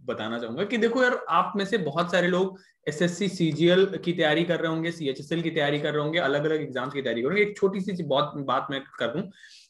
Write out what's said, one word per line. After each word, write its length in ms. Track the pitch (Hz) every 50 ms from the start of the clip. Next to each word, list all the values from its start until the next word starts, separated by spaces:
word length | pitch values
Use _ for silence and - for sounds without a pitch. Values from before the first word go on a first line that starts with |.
| -
बताना 340 | - 113 - 107 110 117 120
चाहूंगा 240 | 120 113 117 151 202
कि 140 | 202 247 226
देखो 260 | 214 233 233 262 254
यार, 220 | 247 - - - -
आप 240 | 160 175 185 - -
में 100 | 202 196
से 120 | 190 233 220
बहुत 340 | 165 147 139 170 175 175
सारे 160 | 190 180 175 180
लोग 320 | 180 180 190 190 190 - - _ _ _ - 160
एसएससी 400 | 147 - 180 175 175 - 208 185
सीजीएल 680 | 180 - 170 160 143 143 165 170 180 185 196 190 190 -
की 160 | - 180 170
तैयारी 300 | 175 160 151 151 160 170
कर 160 | 170 165 156
रहे 120 | 160 165
होंगे, 200 | 160 160 160 170
सीएचएसएल 500 | 170 170 156 135 131 143 143 - 165 170
की 100 | 165 165
तैयारी 280 | 151 160 143 147 147 147
कर 140 | 151 151 147
रहे 100 | 151 147
होंगे, 160 | 151 160 175
अलग-अलग 420 | 165 135 143 143 147 156 156 156
exams 320 | 147 135 127 127 123 131 143
की 80 | 143
तैयारी 200 | 123 120 113 117
करेंगे। 200 | 117 139 180 208
एक 160 | 208 202 208 -
छोटी 240 | 202 190 196 202
सी 220 | 185 214 190 175 165
बात, 280 | 139 131 139 147 147 -
बात 320 | 147 139 131 123 135 - -
मैं 120 | 143 135 135 - - -
कर 80 | 123 117
दूं 140 | 120 - - - - - - - - - -